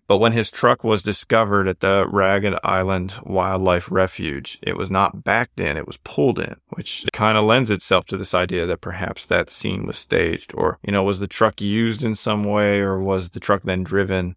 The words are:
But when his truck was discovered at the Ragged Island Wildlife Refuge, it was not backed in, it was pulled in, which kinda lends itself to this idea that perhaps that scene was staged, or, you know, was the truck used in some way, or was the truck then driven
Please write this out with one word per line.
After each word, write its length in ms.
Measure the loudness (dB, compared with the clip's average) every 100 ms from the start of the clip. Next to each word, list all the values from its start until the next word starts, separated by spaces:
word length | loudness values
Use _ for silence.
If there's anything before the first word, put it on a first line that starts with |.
| 0
But 100 | 4
when 140 | 4
his 180 | 2 -2
truck 340 | 0 2 2
was 180 | 2 0
discovered 640 | 0 -4 2 2 4 2 2
at 120 | 0
the 260 | 2 2 2
Ragged 440 | 2 2 2 0 -2
Island 500 | 0 0 0 -2 -4 -8
Wildlife 680 | -6 -2 0 0 2 2 0
Refuge, 680 | 0 0 -2 -6 -6 -8 -10
it 140 | -6 -6
was 140 | -2
not 340 | 0 0 0
backed 360 | -2 0 -2 -4
in, 160 | -4 -4
it 100 | -8
was 100 | -14
pulled 400 | -8 0 2 2
in, 180 | -4 -10 _
which 340 | -12 -10 -8 -6
kinda 280 | 0 2 4
lends 300 | 4 4 4
itself 340 | 0 2 2 2
to 100 | -6
this 180 | -2
idea 320 | 0 0 0 -2
that 140 | -4
perhaps 460 | -6 -6 -6 -6 0
that 240 | 0 0
scene 360 | -4 -4 -4 -6
was 120 | -8
staged, 540 | -2 0 0 -2 -8
or, 240 | -2 -2 -2
you 100 | -2
know, 100 | 0
was 160 | 0 -2
the 60 | -4
truck 340 | 0 0 0
used 420 | -2 0 0 0
in 120 | -4
some 300 | -4 -2 -2
way, 360 | 0 2 2 2
or 180 | 0 0
was 300 | 0 -2 -4
the 100 | -6
truck 220 | -2 0
then 200 | 0 -2
driven 520 | 0 0 0 0 -2